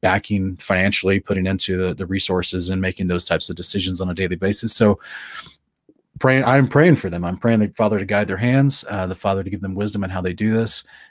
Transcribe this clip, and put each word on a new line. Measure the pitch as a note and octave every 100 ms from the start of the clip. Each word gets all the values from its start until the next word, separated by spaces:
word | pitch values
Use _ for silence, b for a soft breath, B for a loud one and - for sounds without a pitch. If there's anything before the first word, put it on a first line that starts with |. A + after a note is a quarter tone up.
backing | F#2 G2+ - G#2 F#2+ F2+
financially, | - F#2+ F#2+ G2+ F#2+ G2
putting | - G2 F#2
into | F#2+ - F#2
the, | F#2
the | F2 F2+
resources | G2 - F#2 F2 F#2 F2
and | F#2+
making | F#2 - F2+
those | F2+ -
types | E2 -
of | F#2
decisions | F2 G#2 F#2 F2+
on | F2+
a |
daily | F2 F#2 F2+
basis. | F#2+ G#2 A2+
So | - G#2+ G2 B B B B B B _ _ _ _ _ -
praying, | C3 C3
I'm | B2 C3+ C3+
praying | C#3+ F3 D#3
for | F#2+
them. | E2+
I'm | F2 F#2
praying | A#2+ A2+
the | G#2
Father | - G#2+ G#2
to |
guide | F#2+ G2+ G2+
their | F#2+
hands, | A#2+ C3+ C#3 - -
uh, | G2+ F#2
the |
Father | F#2 G2+ G2
to | F#2+
give | G2+
them | F#2+
wisdom | F#2 G#2 G2+
in | F#2+
how | F#2
they | F2+
do | F2+ G#2+
this | A2 A2 - - B B